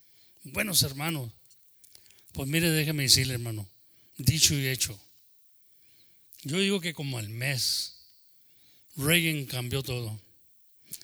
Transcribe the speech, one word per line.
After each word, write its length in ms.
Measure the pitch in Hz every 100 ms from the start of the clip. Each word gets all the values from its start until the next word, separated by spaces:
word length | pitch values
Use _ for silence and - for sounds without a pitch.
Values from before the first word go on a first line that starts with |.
| _ _ _ _
Buenos 400 | 139 156 208 156
hermanos. 480 | 156 135 156 156 117 - _ - _ _ - - _ - _
Pues 160 | - 139
mire, 220 | 160 170
déjeme 340 | 156 147 151
decirle, 300 | 131 139 131
hermano, 340 | 123 120 107 98 _ _ _ _ -
dicho 360 | 135 156 -
y 140 | 147 131
hecho. 320 | 131 - 104 - _ _ _ _ _ _ _ _ _ _ _ _ -
Yo 160 | 139 175
digo 200 | 196 202
que 140 | 170
como 240 | 156 139 123
al 120 | 104
mes, 760 | 113 131 127 - - - - - _ _ _ _ _ _ _ _ -
Reagan 500 | 139 170 165 151 131
cambió 360 | 127 123 135
todo 400 | 135 123 113 107 _ _ _ _ _ _ - -